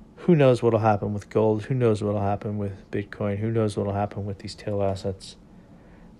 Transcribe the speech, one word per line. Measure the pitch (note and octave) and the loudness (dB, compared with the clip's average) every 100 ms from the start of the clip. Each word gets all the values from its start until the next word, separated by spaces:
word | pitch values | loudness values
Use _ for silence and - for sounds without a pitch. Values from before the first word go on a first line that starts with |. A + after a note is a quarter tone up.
| - - | -20 -4
Who | - | 2
knows | E3 C3+ A#2+ | 6 6 6
what'll | A#2 A2 | 4 4
happen | A2 G2+ G#2 | 4 2 0
with | G#2 - | -6 -4
gold? | G#2+ A2 G#2+ | 0 2 2
Who | - | -2
knows | C3 A#2+ G#2 | 0 2 2
what'll | G#2 G#2 | 0 -2
happen | G2+ G2+ G#2+ G#2 | -2 -2 -4 -6
with | G2+ F#2+ - | -6 -8 -8
Bitcoin? | G#2 G2+ - G#2 G2+ | -8 -8 -6 -4 -2
Who | A2+ | -2
knows | A2+ G#2+ G#2 | 0 0 0
what'll | G2+ | -2
happen | G2+ G2+ - G2+ | -2 -4 -4 -8
with | F#2+ | -10
these | G2+ | -12
tail | - - G2+ | -12 -6 -2
assets? | G2 F#2+ G2 F#2 - - - - - - - - - | -2 -2 -6 -8 -12 -20 -20 -20 -20 -20 -20 -20 -20